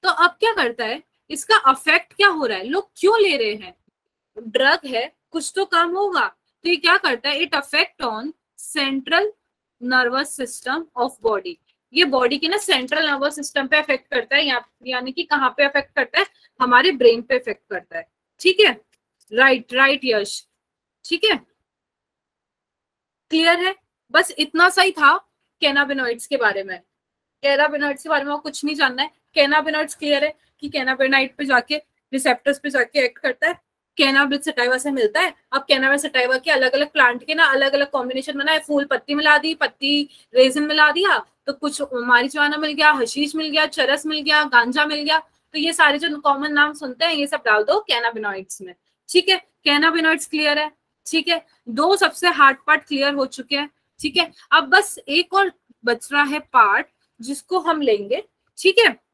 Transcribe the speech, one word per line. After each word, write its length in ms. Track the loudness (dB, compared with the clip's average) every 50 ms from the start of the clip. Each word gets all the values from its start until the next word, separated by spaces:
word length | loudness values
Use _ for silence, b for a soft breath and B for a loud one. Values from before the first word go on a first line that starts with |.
| -2
तो 60 | -2
अब 200 | 0 2 2 0
क्या 240 | 0 _ -2 -2 0
करता 320 | 0 -2 -2 -2 -6 -6
है, 180 | -6 -6 -8 -12 _ _ _ _ _
इसका 420 | -10 -10 -2 0 0 2 4 2
effect 420 | 2 2 2 0 0 0 0 _ _
क्या 140 | _ 2 2
हो 180 | 2 2 -2
रहा 120 | -4 -4 -4
है, 60 | -6
लोग 280 | -4 -4 -4 -4 _ _
क्यों 260 | 0 2 2 4 4
ले 160 | 4 2 2 0
रहे 180 | -2 -4 -4
हैं, 220 | -8 -12 -18 -20 _ _ _ _ _ _ _ _ _ _ _ _ -18
Drug 400 | -18 -6 -2 2 2 2 2 2 -2
है, 300 | -4 -4 -4 -4 -6 _ _ _ _
कुछ 220 | _ -8 -8 -6 -4
तो 100 | -4 -4
काम 260 | 0 2 0 2 2
होगा। 440 | 0 -2 -2 -2 0 -2 -2 -2 -4 _ _ _ _ _ _
तो 60 | -2
ये 60 | -2
क्या 220 | 0 2 2 2 2
करता 320 | 2 -2 -4 -2 _ -4
है, 100 | -2 -2
it 120 | -4 -2
affect 500 | -2 -4 -4 -2 -2 -2 -2 -2 _ _
on 320 | -6 -6 -6 -6 -8 -10 -12 _ _ _ _ -18 -14 -10 -6 -4
central 500 | -4 -2 -4 -6 -4 0 0 0 0 0 -6 _ _ _ _ _ _ _ _ _ -6
nervous 580 | 0 0 2 2 2 0 -2 -4 -4 -6 -8
system 440 | -8 -10 -10 -12 -8 -6 -6 -6 -6 _ _ -4
of 100 | -4 -4 -4 -4 -2 -2
body, 280 | -2 -2 -4 -8 -14 _ _ _ _ _ _ _ _
ये 120 | 0 0
body 320 | 2 2 0 0 0 -2 -2
के 100 | -2 -2
ना 100 | -2 -2
central 520 | 0 0 0 0 0 -2 -2 -2 0 0
nervous 260 | -2 -2 -2 -4 -4
system 320 | -6 -12 -6 -4 -4 -2 0
पे 100 | 0 0
affect 300 | 0 0 -4 -4 _ _
करता 280 | -4 -4 -4 0 0
है, 100 | 0 0
या-, 420 | 0 -2 -4 -4 _ _ _ _ -8
यानी 240 | -6 -6 -6 -8
कि 120 | -8 -8 -4
कहाँ 300 | -2 -2 0 0 0 2 2
पे 60 | 0
अफेक्ट 320 | 2 2 -2 -4 -2 _
करता 240 | -4 -4 -2 0 -2
है, 60 | -2 -2 b b b b b _
हमारे 300 | 0 4 4 4 4 4
brain 300 | 2 4 4 4 4 4
पे 180 | -2 _ -4 -4
affect 300 | -2 -4 -10 _ _ _
करता 280 | -12 -12 -12 _ -14 -14
है। 140 | -14 _ _ _ _ _ _ _
ठीक 200 | 0 0 4 4
है, 220 | 4 2 2 -2 _ _ _ _ _ _ _ _ _ _ 0
Right, 400 | 2 4 4 4 2 -2 _ 0
right 280 | 2 2 2 2 0 -2
Yash, 440 | -2 -2 -2 -2 -4 -10 -14 -16 _ _ _ _ _ _ _ _ _ _ _ _
ठीक 180 | -8 -6 -2 0
है, 220 | 0 0 0 -4 _ _ _ _ _ _ _ _ _ _ _ _ _ _ _ _ _ _ _ _ _ _ _ _ _ _ _ _ _ _ _ _ _ _ _ _ _
Clear 300 | -2 0 2 2 2 2
है। 160 | 0 -4 -4 _ _ _ _ _ _ _
बस 240 | 0 0 0 0 -2 -6
इतना 300 | -6 -4 _ 2 2 2
सा 120 | 4 4
ही 100 | 2 2
था 380 | 2 2 4 4 4 2 -2 _ _ _ _ _ _ _
cannabinoids 680 | -2 0 0 0 0 -2 -2 -4 -4 -4 -6 -6 -6 -4
के 100 | -4 0
बारे 260 | 0 0 -2 -2 -8
में, 180 | -10 -12 -14 _ _ _ _ _ _ _ _ _ _ _ _ -2
Cannabinoids 600 | 0 2 2 2 0 0 -2 -4 -4 -4 -6 -4
के 60 | -2
बारे 140 | -2 -2 -2
में 80 | -2
और 80 | -6 -8
कुछ 260 | -8 -10 -12 -6 -6
नहीं 100 | -6 -2
जानना 280 | 0 -2 -2 -2 -2 -6
है। 180 | -8 _ _ _ _ _ 2
cannabinoids 580 | 2 4 4 0 0 0 -2 -4 -4 -4 -6
clear 280 | _ -2 0 0 0 0
है 140 | -2 -4 _ _ _ _ _
कि 100 | -16 -8
cannabinoid 580 | -6 -4 -2 -2 0 0 0 2 2 0 0 -2 _ _
पे 80 | -4
जाके, 360 | 0 0 0 0 _ -6 -8 -8 _ _ _ _ _ -6
receptors 460 | -2 0 0 0 0 _ -2 -2 -2
पे 100 | _ -4
जाके 360 | -2 -2 -2 0 _ -2 -2
act 120 | -2 -2 -4
करता 300 | -6 -6 -4 _ -2 -4
है, 140 | -4 -4 _ _ _ _ _ _ _ 0
cannabis 400 | 2 2 4 2 2 2 0 -4
sativa 360 | -4 -4 -4 -2 0 0 0 -2
से 140 | -2 -4
मिलता 300 | -2 0 0 0 2 0
है। 140 | 0 0 -2 _ _ _
अब 160 | -6 -6 0 _
cannabis 300 | 0 2 2 2 0 0
सटाइवा 400 | 0 -2 -2 0 0 0 0 -2
के 140 | 0 0
अलग-अलग 400 | 0 2 2 0 0 0 -2 -2
plant 320 | _ 2 2 2 2 0 -6
के 120 | -6 0
ना 100 | 2 2
अलग-अलग 460 | 2 4 2 0 0 0 0 -2 0
combination 460 | -2 -6 -6 -4 -6 -6 -6 -6 -6 -4
बनाए, 220 | -2 0 0 -2
फूल 260 | -2 -2 -2 -2 0
पत्ती 300 | 0 -4 -4 -4 -4 -4
मिला 220 | 0 2 4 4 4
दी, 180 | 2 -2 -4
पत्ती 540 | -2 -4 -6 _ _ -2 -2 0 0 -2 -4 b b b b 4
raisin 280 | 4 4 4 4 0 -2
मिला 280 | -2 2 4 4 4
दिया, 340 | 4 2 0 0 0 0 -2 _ _ _ _ -10
तो 60 | -10
कुछ 280 | -6 -6 -6 -6 -6 -8 -6 -6
marijuana 640 | -6 0 2 2 2 2 0 -2 0 0 0 0 -2
मिल 140 | -4 -6
गया, 200 | -2 2 4 4
hashish 440 | 4 4 0 -4 -2 -4 -4 -4 -4
मिल 140 | -6 -6 -2
गया, 160 | 0 0 0
charus 400 | 0 0 -2 0 0 0 -2 -2
मिल 160 | -6 -6 -6
गया, 220 | -2 2 2 2 2
ganja 420 | 4 4 2 2 4 0 0 0
मिल 180 | 0 -2 -6 -2
गया। 160 | 0 0 -2
तो 400 | -2 _ _ _ _ _ _ -4
ये 140 | -4 -2 2
सारे 240 | 4 4 4 4 0
जो 220 | -2 -4 -6 -2
common 320 | 0 -2 0 0 -2 -4
नाम 220 | 2 2 0 0 0
सुनते 320 | -8 -12 -12 -6 _ -2
हैं, 80 | -2 -2
ये 140 | -2 -4 -4
सब 140 | -4 -4 0
डाल 180 | 0 0 2 2
दो 220 | 2 0 -2 0 -2
cannabinoids 720 | -4 -2 -2 -4 -4 -4 -8 -6 -8 -8 -12 _ -16 -16
में, 140 | -16 -18 -20 _ _ _ _ _ _ _
ठीक 200 | 0 0 2 2
है? 180 | 0 -2 -2 _ _ _ _ 0
cannabinoids 580 | 0 2 2 2 0 2 0 0 0 0 -4
clear 340 | -6 -4 -2 0 0 0 0
है, 120 | -2 -6 _ _ _ _ _ _ _ -4
ठीक 200 | -4 -2 0 0
है? 180 | -2 -4 -4 _ _ _ _ -10
दो 260 | -4 0 2 2 2
सबसे 320 | 4 2 0 0 0 0 0
hard 300 | 4 6 4 4 4 2 _ 0
part 160 | 0 0 0
clear 300 | _ -4 -2 0 0 0
हो 120 | -2 -4
चुके 300 | -4 -6 -14 -8 _ -4
हैं, 140 | -4 -4 -6 _ _ _ _ _ _
ठीक 180 | -8 -4 -2 -2
है? 140 | -2 -2 b b b b
अब 120 | 2 2 2
बस 360 | 4 2 2 2 2 -6 -10 -8 -2
एक 240 | -2 -2 -2 _ 0
और 180 | 0 0 0 -2 _ _ _ _ _ _
बच 240 | -4 -4 -4 -4 -4 0
रहा 100 | 0 0
है 160 | 0 -2 -6
part, 480 | -8 _ 2 4 4 4 4 0 -2 _ _ _ _ _ _ _
जिसको 380 | -10 -10 -10 -10 -6 _ -4 -2
हम 220 | 0 0 -2 0
लेंगे, 420 | 2 0 0 0 0 -4 -6 -6 -6 _ _ _ _ _ _ -2
ठीक 220 | 0 2 4 4
है? 200 | 4 4 2 _ _ _